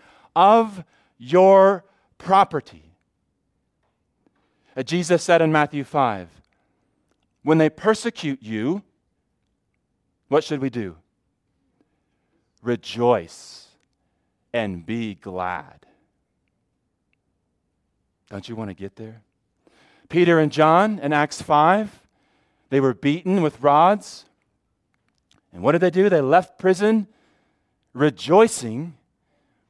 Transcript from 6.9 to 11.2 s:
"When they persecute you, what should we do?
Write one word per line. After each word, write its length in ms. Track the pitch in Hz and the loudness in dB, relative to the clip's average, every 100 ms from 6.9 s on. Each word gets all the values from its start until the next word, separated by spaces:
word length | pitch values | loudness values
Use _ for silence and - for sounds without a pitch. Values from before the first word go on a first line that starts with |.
| _ _ _ _ _ | _ _ _ _ _
"When 160 | 139 160 | 0 2
they 120 | 156 | 2
persecute 720 | - 202 214 233 - 151 135 | 0 -2 -2 -4 -8 -10 -10
you, 400 | 107 110 127 202 - _ _ _ _ _ _ _ _ _ _ _ _ _ - | -8 -6 -6 -6 -10 _ _ _ _ _ _ _ _ _ _ _ _ _ -4
what 160 | 147 | -2
should 160 | - 147 | -2 -6
we 100 | 135 | -6
do? 260 | 117 98 82 _ _ | -6 -10 -12 _ _